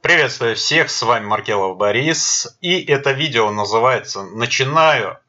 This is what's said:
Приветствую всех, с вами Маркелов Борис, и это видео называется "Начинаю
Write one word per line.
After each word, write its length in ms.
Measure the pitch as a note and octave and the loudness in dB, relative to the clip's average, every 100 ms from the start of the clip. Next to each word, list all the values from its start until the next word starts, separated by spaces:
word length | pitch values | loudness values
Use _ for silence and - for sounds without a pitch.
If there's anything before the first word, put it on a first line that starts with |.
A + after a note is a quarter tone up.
Приветствую 500 | - E3 C3+ - A#2 | 2 2 2 0 -2
всех, 360 | G#2 - D3 C#3+ | -2 0 0 0
с 100 | - | -2
вами 240 | A2+ A#2 | 0 0
Маркелов 540 | G#2 G#2+ G#2 G#2 F#2+ F#2 | 0 -4 0 0 0 0
Борис, 800 | G#2 G#2+ D3+ D#3+ - - - _ | 0 2 0 -2 -2 -2 -4 _
и 180 | F3 F#3 | -2 -2
это 340 | C#3+ C#3 C#3 | 0 0 0
видео 380 | C3+ D#3 A#2 G#2+ | -2 0 2 0
называется 720 | G#2 G2+ A2+ B2 A#2+ - G2+ | 0 0 2 2 0 -4 -10
"Начинаю 960 | F#2+ G#2+ A#2 - C3 D#3 D#3+ C#3 G2 - | -10 -6 -4 0 0 4 4 4 -2 -8